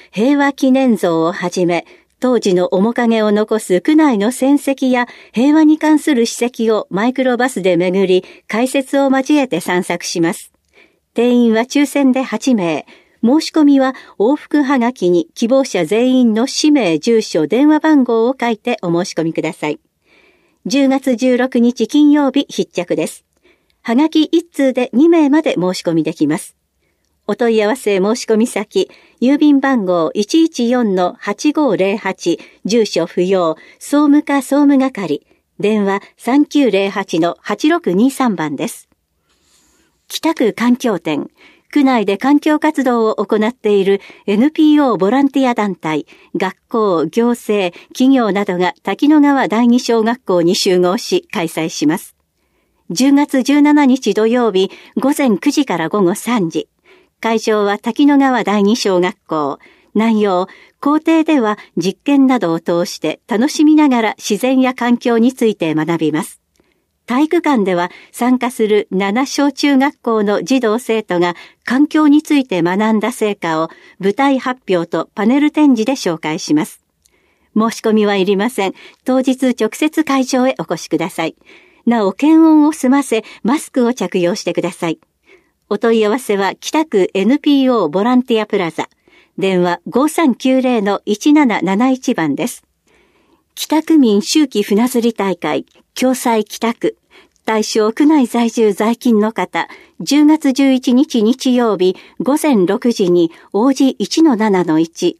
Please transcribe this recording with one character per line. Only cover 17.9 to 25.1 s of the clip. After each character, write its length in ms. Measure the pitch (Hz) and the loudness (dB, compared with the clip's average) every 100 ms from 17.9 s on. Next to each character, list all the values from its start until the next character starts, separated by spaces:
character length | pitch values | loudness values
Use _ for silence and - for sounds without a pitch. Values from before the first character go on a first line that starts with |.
| 302 | 2
号 260 | 247 226 233 | 2 0 0
を 60 | 269 | -2
書 100 | 240 | -4
い 80 | 220 | -4
て 220 | - 240 | -6 -6
お 60 | 180 | -2
申 200 | 170 180 | -4 -4
し 60 | |
込 80 | - | -4
み 80 | 165 | -4
く 100 | 160 | -4
だ 100 | 156 | -6
さ 160 | 147 151 | -6 -8
い。 100 | - _ _ _ _ _ _ _ _ 185 | -8 _ _ _ _ _ _ _ _ -4
十 220 | 262 269 | 0 2
月 260 | 269 269 | 0 -2
十 240 | 240 254 247 | -2 0 0
六 220 | 254 247 | 0 0
日 260 | 240 247 220 | 0 0 -2
金 240 | 294 294 | 2 4
曜 220 | 294 277 | 4 2
日 140 | 269 - | -2 -4
必 240 | - 185 | -4 -6
着 240 | - 175 160 | -6 -4 -4
で 100 | 165 | -6
す。 180 | - _ _ _ _ _ _ | -8 _ _ _ _ _ _
は 120 | - | -4
が 140 | 233 311 | 0 2
き 160 | 311 | 2
一 240 | 302 330 339 | 0 0 -2
通 240 | - 269 | -2 -2
で 180 | 254 247 | 0 -2
二 160 | 226 | 2
名 220 | 330 | 4